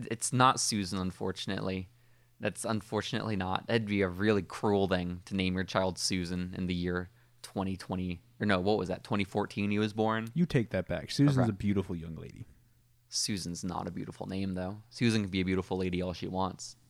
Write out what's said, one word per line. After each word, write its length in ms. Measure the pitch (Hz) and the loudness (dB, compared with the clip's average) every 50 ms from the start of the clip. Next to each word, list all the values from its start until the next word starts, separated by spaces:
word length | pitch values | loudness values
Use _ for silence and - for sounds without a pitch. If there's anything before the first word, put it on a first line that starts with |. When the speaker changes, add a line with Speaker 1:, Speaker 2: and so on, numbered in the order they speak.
| - - | -8 -6
Speaker 1:
it's 220 | 113 - - - | -4 -4 -2 0
not 280 | 131 123 127 131 - - | 4 6 6 6 6 4
Susan, 380 | - - 117 104 98 90 101 95 | 2 0 2 0 0 0 0 -2
unfortunately. 880 | 92 92 87 - 104 95 92 - - 107 95 98 104 92 95 95 92 - - _ _ - - - _ _ _ - | -2 -2 -2 -2 -4 -4 -4 -4 -4 -4 -4 -2 -2 -2 -2 -2 -4 -8 -12 _ _ -20 -20 -20 _ _ _ -4
That's 260 | 110 104 - - - | -4 -4 -4 -2 -2
unfortunately 720 | 113 110 104 - - 107 104 - - 123 107 104 110 107 | -2 -2 -2 -2 -2 -2 -2 -2 -2 -2 -2 -2 -2 -2
not. 300 | 95 92 92 92 - - | 0 0 0 -2 -2 0
That'd 200 | - 113 117 110 | 0 0 0 2
be 160 | 104 104 98 | 2 2 2
a 60 | 98 90 | 2 2
really 340 | 87 92 104 110 107 98 | 2 2 4 4 4 4
cruel 440 | 82 - - - - 107 101 98 98 90 | 2 -2 -4 0 2 4 4 6 6 4
thing 340 | 92 90 90 87 87 90 - | 4 2 0 -2 -4 -6 -8
to 80 | - 98 | -4 -2
name 180 | 95 92 92 90 | 0 0 2 0
your 100 | 92 92 | 0 -2
child 340 | - - 98 95 95 85 - | 0 2 2 2 2 0 -2
Susan 560 | - - 95 92 85 85 90 90 90 90 92 | -2 0 0 0 0 -2 -2 -4 -4 -4 -4
in 100 | 92 92 | -4 -2
the 80 | 90 90 | 0 0
year 360 | 87 87 90 87 90 90 92 - _ _ _ _ _ | 0 0 0 0 -2 -4 -6 -10 _ _ _ _ _
twenty 340 | - - - 101 95 95 95 | -18 -8 -4 -2 -2 -2 -2
twenty, 440 | - - - 95 92 92 90 87 85 - - _ - | -4 -6 -4 -4 -2 -2 -2 -4 -6 -10 -16 _ -2
or 60 | 107 | 0
no, 120 | 104 98 90 | 2 2 4
what 180 | 90 104 107 101 | 4 4 2 2
was 100 | 92 87 | 2 -2
that? 160 | 92 87 - | -4 -6 -4
Twenty 180 | - 110 101 98 | -2 0 0 0
fourteen 460 | - - 104 104 - - 104 101 101 | 0 0 -2 -2 -2 -2 -2 0 0
he 80 | 104 104 | 2 2
was 140 | 107 107 | 2 0
born? 360 | 104 110 110 110 110 110 113 113 - | 0 0 0 2 0 -2 -4 -2 0
Speaker 2:
You 100 | 160 175 | 2 2
take 240 | - - 127 104 - | 4 4 2 2 2
that 180 | - 92 90 - | 0 -2 -2 -2
back. 220 | 87 78 - - | -4 -4 -4 -2
Susan's 260 | - - 139 143 139 127 | 2 4 4 6 6 4
Speaker 1:
Okay. 100 | 120 113 | 4 2
Speaker 2:
a 20 | |
beautiful 420 | 104 - 104 101 98 98 90 - 90 | 2 2 0 2 2 2 0 0 -4
young 220 | 82 82 82 80 | -6 -6 -8 -10
lady. 300 | 82 82 - - - - - - - _ _ _ _ _ _ _ _ _ _ | -10 -12 -14 -14 -16 -16 -18 -20 -20 _ _ _ _ _ _ _ _ _ _
Speaker 1:
Susan's 540 | - - - - 104 90 82 87 87 82 | -4 -4 -2 -2 -2 -2 -4 -6 -6 -6
not 240 | - 92 85 85 92 | -4 -4 -4 -4 -4
a 60 | 90 | -4
beautiful 340 | 87 95 98 - - - 95 | -6 -6 -8 -8 -10 -10 -8
name, 280 | 98 95 95 98 95 92 | -6 -4 -4 -2 -2 -2
though. 240 | 90 90 92 104 107 - - | -4 -4 -6 -6 -10 -14 -14
Susan 300 | - - 123 117 110 110 | -4 0 2 2 2 2
can 80 | 101 92 | 0 0
be 100 | 95 95 | 0 0
a 40 | 90 | 2
beautiful 320 | 92 92 92 90 - 95 | 2 2 0 0 0 -2
lady 260 | 92 95 92 90 90 | -2 0 0 0 0
all 100 | 90 92 85 | -2 -2 -4
she 120 | - 92 | -6 -6
wants. 480 | 92 92 92 95 90 - - - - - - _ | -4 -2 -2 -2 -2 -4 -8 -12 -14 -16 -18 _